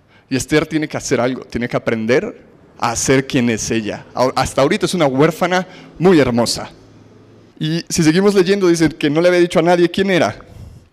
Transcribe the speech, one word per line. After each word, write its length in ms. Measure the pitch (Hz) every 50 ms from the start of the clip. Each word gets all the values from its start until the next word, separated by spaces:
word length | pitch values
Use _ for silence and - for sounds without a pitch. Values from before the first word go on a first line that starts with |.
| _ _ _ _ _ -
Y 80 | 131
Esther 300 | 127 - - 151 151 151
tiene 220 | 151 160 156 151 139
que 80 | -
hacer 240 | 127 - - 135 117
algo, 240 | 117 131 131 - -
tiene 240 | - - 117 120 120
que 80 | -
aprender 680 | 127 - - 117 110 110 113 127 156 202 - - - - - - - _ _ _ -
a 160 | - 120 120
ser 300 | - - - 135 135 131
quien 220 | - - 135 120 120
es 220 | 113 104 - -
ella. 340 | 117 113 107 98 92 - - - -
Ahor-, 180 | 113 123 131 -
hasta 260 | 135 127 - - 135 139
ahorita 240 | 156 196 208 185
es 80 | 165 -
una 120 | 175 156
huérfana 600 | 139 127 131 151 156 156 - 185 170 180 185 180 - - - - - - -
muy 200 | 156 196 185 151
hermosa. 520 | 131 123 117 120 117 - - - 107 - - - - - - - - - - - - - - - - _ _ -
Y 260 | 160 156 165 170 - -
si 140 | - - 160
seguimos 320 | 156 160 185 196 208 196
leyendo, 340 | 202 175 180 196 202 190 175
dice 200 | 170 165 165 151
que 180 | 156 - - 147
no 120 | 143 160
le 80 | 175 180
había 120 | 180 175
dicho 180 | 175 170 - 180
a 40 | 160
nadie 280 | 170 180 175 175 170
quién 200 | - 196 196 196
era. 260 | 185 160 117 101 - - - - - - - - - - _ _